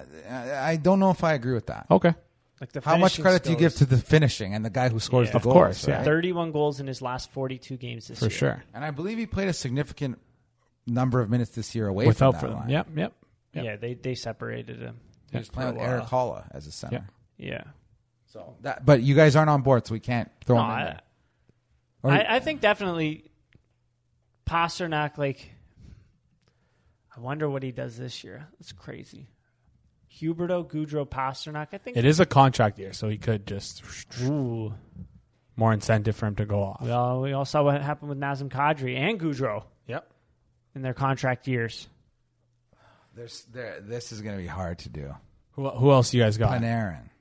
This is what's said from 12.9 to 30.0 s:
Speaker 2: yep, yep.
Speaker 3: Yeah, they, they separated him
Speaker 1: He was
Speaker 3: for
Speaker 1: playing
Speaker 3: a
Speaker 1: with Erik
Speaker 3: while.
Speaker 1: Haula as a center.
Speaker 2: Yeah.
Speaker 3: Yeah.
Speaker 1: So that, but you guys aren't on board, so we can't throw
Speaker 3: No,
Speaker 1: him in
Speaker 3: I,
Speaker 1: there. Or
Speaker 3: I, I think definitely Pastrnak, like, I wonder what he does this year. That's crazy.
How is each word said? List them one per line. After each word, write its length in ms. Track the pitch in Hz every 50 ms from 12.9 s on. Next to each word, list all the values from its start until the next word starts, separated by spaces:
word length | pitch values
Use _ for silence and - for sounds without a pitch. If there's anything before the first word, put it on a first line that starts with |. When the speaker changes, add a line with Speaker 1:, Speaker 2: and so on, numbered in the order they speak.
| 160
Speaker 2:
yep, 160 | 151 170 - - _ _ _ _ _ _ _ -
yep. 100 | - 120
Speaker 3:
Yeah, 120 | 113 104
they, 180 | 104 113 120 123
they 200 | 113 - 131 127
separated 680 | 117 - 117 110 - 120 117 117 120 113 113 120 117
him 160 | 120 117 113 117 - - _ _ _ _
Speaker 1:
He 80 | - 120
was 80 | 113 -
Speaker 3:
for 40 | -
Speaker 1:
playing 160 | - 131 127
Speaker 3:
a 20 | 120
Speaker 1:
with 80 | 123 -
Erik 280 | 120 127 117 117 117 131
Speaker 3:
while. 180 | 127 127 117 65
Speaker 1:
Haula 140 | 50 - - -
as 140 | 69 73
a 60 | 76 -
center. 320 | - - - - - - 98 - _ _ _ _
Speaker 2:
Yeah. 120 | - - -
Speaker 3:
Yeah. 140 | - - - 147 143 _ _ _ _ _ _ _ _ _ _
Speaker 1:
So 300 | _ - 110 87 82 - - -
that, 220 | 139 - - 127
but 180 | 127 147 123 113
you 120 | 139 139
guys 220 | 147 156 151 127
aren't 140 | 156 156 156
on 120 | 147 139 123
board, 240 | 135 135 117 -
so 60 | - 113
we 60 | 110
can't 300 | - - 123 117 110 - _ _ _
throw 120 | - 123
Speaker 3:
No, 80 | 117 113
Speaker 1:
him 60 | 110
in 60 | 107
Speaker 3:
I, 80 | 123 151
Speaker 1:
there. 160 | - - - - _ _ _ _ _ _ _ _ _ _ _ _ _ _ _ _ _ _ _ -
Or 80 | 131 156
Speaker 3:
I, 140 | 190 220 - 220
I 40 | 254
think 200 | 247 320 311 -
definitely 680 | - 208 208 202 208 185 170 165 160 151 156 - - _ _ _ _ _ _ _ _ _ _ _ _ _ _ _ _ _ _ _ _ _ _ _ _ -
Pastrnak, 680 | 165 170 170 170 - - 185 165 160 151 151 143 - 147
like, 320 | 143 139 135 - - - - - _ _ _ - - - - - _ _ _ _ _ _ _ _ _ _ _ _ _ _ _ _ _ _ _ _ _ _ _
I 40 | 120
wonder 280 | 117 127 143 156 156 147
what 120 | 139 139 131
he 80 | 131 123
does 240 | 127 127 123 113
this 280 | 120 127 123 - - -
year. 240 | - 92 127 151 156 _ -
That's 140 | - - -
crazy. 560 | - - - - - - - - - 139 - _ _ _ _ _ _ _ _ _ _ _ _ _ _